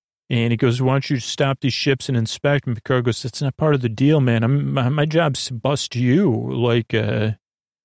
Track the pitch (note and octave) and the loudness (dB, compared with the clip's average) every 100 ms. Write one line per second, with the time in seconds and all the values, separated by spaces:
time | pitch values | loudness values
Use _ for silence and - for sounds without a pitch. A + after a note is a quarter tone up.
0 | _ _ - B2 A#2 A#2 C3 A#2+ B2+ C3+ | _ _ -4 0 0 2 2 2 2 0
1 | - C#3 - - C#3 C3+ C3+ - - C3 | 0 -4 -4 -2 0 0 -2 -2 0 -2
2 | - B2 A2 - C#3+ C#3+ - A#2 - B2+ | 0 -2 -2 -2 0 0 -2 -6 -2 0
3 | A#2+ A2 B2 - C#3 - D#3+ C#3+ A#2+ G#2+ | 0 -2 -6 -6 -6 -2 0 2 0 0
4 | C#3 D#3 B2+ A#2 A2+ C#3+ C#3 C#3 B2 D3+ | 2 4 4 2 2 0 0 0 0 0
5 | D3+ D#3+ D#3+ C3 - A#2+ C3 C#3+ - A#2+ | 0 2 0 0 -6 -4 -2 -2 -4 -2
6 | B2 D3 G3 A2+ B2 C3 A#2+ A#2 A2+ A2 | 2 4 2 0 -2 0 2 2 0 -2
7 | G#2+ A2+ G#2+ G#2+ _ _ _ _ | 0 0 -2 -4 _ _ _ _